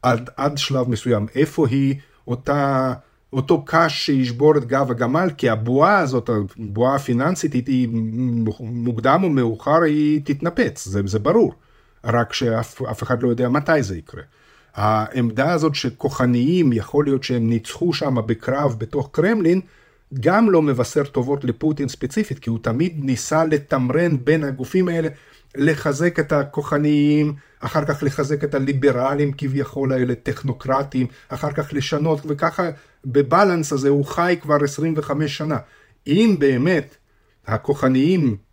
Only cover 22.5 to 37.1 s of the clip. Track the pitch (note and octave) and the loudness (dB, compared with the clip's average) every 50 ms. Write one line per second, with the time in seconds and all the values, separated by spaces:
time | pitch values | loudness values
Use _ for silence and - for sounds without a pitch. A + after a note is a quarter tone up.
22.5 | A2+ A2+ - B2 A2 B2+ E3 F#3 E3 D3+ C3+ C3+ B2+ - - - D3+ D#3 - D#3+ | -6 -4 -4 -4 -2 0 -2 -2 -2 -4 -2 -2 -2 -2 -2 -2 0 0 2 2
23.5 | D#3 C#3+ - _ D#3 C3+ B2 B2 - D#3 F3 F3 D3+ C3 B2 C#3+ D#3 D#3+ D3+ C#3 | 0 -2 0 _ -2 0 0 0 0 2 2 2 0 0 2 2 0 2 0 -4
24.5 | C3+ C3 C3 - - F#3 F#3 F3+ E3+ E3 D#3+ D#3+ D3+ - _ - - - _ _ | -4 -6 -8 -2 0 2 2 2 0 -2 -2 -4 -6 -10 _ -20 -20 -20 _ _
25.5 | _ C3+ C#3 D#3+ D#3 D3 - D3+ C#3 C#3 E3 F3 E3+ - D3+ D3 D#3+ C#3+ C#3 C#3+ | _ 0 2 2 2 2 -2 -4 -2 0 0 0 0 0 -2 0 0 0 0 -2
26.5 | - - C#3+ - D3+ C#3+ D3 D3+ D3+ D3 D3 D3 D3 D3+ D3+ D3+ D3 C#3+ _ _ | -4 -8 -4 -2 -2 0 2 2 4 4 4 4 4 2 2 0 -2 -8 _ _
27.5 | _ _ - B2+ - D#3+ D3 D3 D3 C#3+ - C#3+ C#3 - C#3+ C#3 D3+ D3 D#3 C#3+ | _ _ -12 -4 -2 -2 -2 -2 -4 -2 -2 -4 -2 -2 -2 -2 -2 -4 -2 -2
28.5 | C#3+ C#3 C3+ C#3 C#3+ C3+ C3+ C#3+ B2 A#2+ B2+ C3+ C#3+ C#3+ D3 C#3 C#3 - C#3+ C3+ | -2 -2 -2 0 -2 2 2 2 2 2 0 0 0 0 -2 -2 -2 -4 -6 -4
29.5 | C3 C#3+ C3+ - - - C3+ C3 C3 B2+ B2+ B2+ B2 - _ - - - - C3+ | -2 -4 -4 -6 -4 -4 -2 0 0 0 0 -2 -2 -4 _ -8 -8 -4 -4 -6
30.5 | A#2+ - - C3+ C3 C3+ C#3 C#3 - C3 B2+ B2 - - - _ C3+ D3+ - D3 | -6 -6 -4 -2 -2 -2 -2 -2 -2 -4 -4 -4 -6 -14 -16 _ -10 -6 -6 -4
31.5 | C#3+ - C#3+ - D3+ C#3+ C3+ - - D3 D3+ E3 D#3 C#3+ C#3+ D#3 D3 C#3+ E3 E3 | -4 -4 -6 -4 -4 -6 -4 -2 -2 -2 0 0 0 -2 -2 -6 -4 -2 -2 -4
32.5 | - - F3+ E3 - - _ _ _ _ - C3+ B2 C#3+ C#3 B2 E3 F3+ G#3 G3 | -2 -2 -4 -4 -6 -10 _ _ _ _ -12 0 0 2 2 4 4 4 4 4
33.5 | F3 E3+ D#3 - D3+ C#3 C3 C#3 C#3+ C#3+ C#3+ C#3+ - - E3+ F3+ F3 E3+ - C#3+ | 2 0 0 -2 -2 0 2 2 2 2 0 -2 -2 -2 0 0 0 -2 0 0
34.5 | D3+ D3 D3 C#3+ C#3+ - D#3 E3 D#3+ D#3 D3 - C#3+ C#3+ D#3 D3 C#3+ - D3+ D#3 | 2 2 2 0 -2 -2 -2 -2 -2 -2 -2 -4 -2 -2 -2 -4 -4 -6 -4 -4
35.5 | D3 A#2 - _ _ _ _ _ _ _ _ - C#3+ F#3+ A3+ A3+ G3+ D3+ C#3+ C#3 | -4 -4 -6 _ _ _ _ _ _ _ _ 0 2 4 4 4 4 4 2 2
36.5 | C3 B2 C3+ - F#3 D#3 - - - _ _ _ | 2 2 2 2 2 0 0 -4 -16 _ _ _